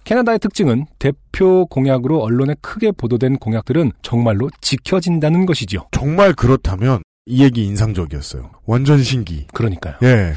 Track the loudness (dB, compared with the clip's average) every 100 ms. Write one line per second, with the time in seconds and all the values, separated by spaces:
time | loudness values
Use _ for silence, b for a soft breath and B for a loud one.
0 | -4 0 0 0 -2 0 0 0 -4 _
1 | -4 -4 _ 0 4 4 2 0 0 0
2 | 0 -2 0 0 0 -4 -10 -4 -2 -2
3 | -2 0 0 0 -2 -4 -2 0 0 -4
4 | -4 0 0 0 -2 -6 -6 -4 -2 -2
5 | 0 0 2 2 0 -2 -4 -8 -6 -6
6 | -2 2 2 4 2 2 0 -2 0 0
7 | -4 _ -4 4 4 4 -2 -2 -2 -2
8 | -6 -8 -10 -12 -14 -12 -2 0 4 4
9 | 2 -2 -4 -8 -8 -4 -4 -4 -10 0
10 | 4 4 2